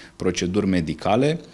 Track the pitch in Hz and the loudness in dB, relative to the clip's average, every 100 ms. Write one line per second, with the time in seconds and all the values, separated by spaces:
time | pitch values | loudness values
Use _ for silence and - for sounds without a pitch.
0 | - - 92 90 90 101 98 90 78 78 | -18 -4 -4 -2 -2 0 2 2 0 -2
1 | 92 113 143 165 - | 2 2 2 0 -8